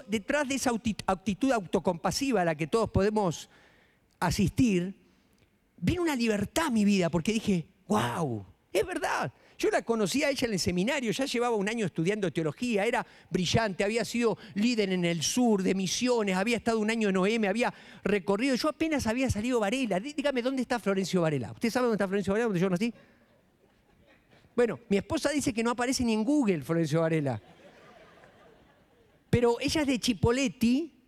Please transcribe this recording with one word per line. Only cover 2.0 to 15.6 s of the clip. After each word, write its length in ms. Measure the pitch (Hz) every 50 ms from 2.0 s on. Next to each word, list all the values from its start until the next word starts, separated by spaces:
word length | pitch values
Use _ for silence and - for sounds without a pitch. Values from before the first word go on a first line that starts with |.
| - 185 - - 277 269 233 190
a 40 | 175
la 100 | 165 160
que 120 | 147 165
todos 220 | - - 226 208 -
podemos 600 | - 190 196 214 214 214 196 170 147 - - - _ - - - _ _ _ _ _ _ _ _ _ -
asistir, 760 | 180 170 - - 190 - - - 262 226 190 175 175 196 - _ _ _ _ _ _ _ _ _ _ _ _ _ _ _ _ -
vino 220 | 175 196 339 359
una 140 | 339 320 285
libertad 520 | 233 233 220 208 202 208 - - - -
a 40 | 294
mi 140 | 226 214 202
vida, 240 | 202 202 185 170 160
porque 240 | - 170 - 214 214
dije, 340 | 220 - 214 185 170 - - _ _ _
"Guau, 600 | - 208 214 233 240 233 185 160 131 110 104 92 - - _ _ _
es 140 | - 392 403
verdad". 480 | 359 349 302 370 - - - - 135 - _ _ - - -
Yo 120 | - 427
la 100 | 403 285
conocí 420 | - - 233 226 208 165 - 285 208
a 60 | 190
ella 160 | 269 - 247
en 80 | 233 202
el 60 | 170
seminario, 520 | - 196 180 180 190 254 311 285 247 214
ya 140 | 165 - -
llevaba 300 | - - 233 240 247 226
un 120 | 208 190
año 160 | 208 240 233 202
estudiando 480 | 156 - 165 160 185 214 214 196 165
teología, 540 | - 170 160 147 - - 240 247 220 190 208
era 180 | 240 240 220 - - - - -
brillante, 560 | - - 185 175 - - 226 226 208 170 - 196
había 220 | 208 226 233 202
sido 320 | - - 240 240 220 180 - - - -
líder 380 | 202 220 247 247 214 202 190
en 120 | 185 185 175
el 200 | 170 170 160 139
sur 400 | - - 247 247 226 214 185